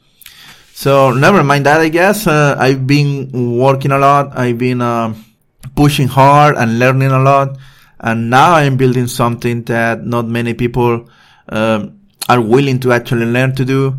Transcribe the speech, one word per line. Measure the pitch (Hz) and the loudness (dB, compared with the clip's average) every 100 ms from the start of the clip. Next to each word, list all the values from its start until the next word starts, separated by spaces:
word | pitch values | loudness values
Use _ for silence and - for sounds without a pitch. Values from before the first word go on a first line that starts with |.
| _ _ - - - - _ | _ _ -20 -20 -20 -20 _
so | - 139 139 135 | -6 0 2 2
never | 123 156 196 | 2 2 2
mind | 143 143 143 | 2 0 2
that, | 156 | 2
I | 160 | 2
guess. | 165 190 214 175 | 2 0 0 0
Uh, | 151 147 - | 2 2 2
I've | 127 135 131 | 0 0 0
been | 143 143 143 135 131 120 120 | 0 0 -4 -6 -6 -4 0
working | 131 135 139 | 0 0 0
a | 139 | 0
lot. | 139 143 135 127 | 2 2 0 -4
I've | 123 117 | -4 -2
been, | 123 123 | -4 -2
uh, | 120 117 113 107 - _ _ _ - - | -4 -4 -6 -8 -16 _ _ _ -8 0
pushing | 147 147 143 | 2 2 0
hard | 135 135 143 147 - | 2 4 4 4 2
and | 113 113 | -2 0
learning | 127 131 135 | 0 0 0
a | 131 | 2
lot. | 135 139 135 135 - - _ - | 2 2 0 -8 -20 -20 _ -10
And | 117 113 117 | -6 -4 0
now | 127 160 | 4 4
I'm | 165 143 127 | 4 2 0
building | 131 127 123 | 0 0 -2
something | - 120 117 120 120 | -2 -2 -2 -4 -4
that | 117 117 117 113 - | -4 -4 -2 -4 -4
not | 120 113 | -4 -4
many | 117 117 | -4 -4
people, | 117 123 127 120 117 - _ _ _ - | -4 -4 0 -2 -2 -8 _ _ _ -10
um, | 107 110 110 104 - _ _ - | -4 -2 -2 -6 -14 _ _ 0
are | 123 | 0
willing | 107 123 143 127 | 2 2 2 -2
to | 127 | 0
actually | 120 120 120 117 | -2 -2 -4 -2
learn | 123 131 131 | -2 -2 -2
to | 127 | -2
do. | 135 135 | -2 -2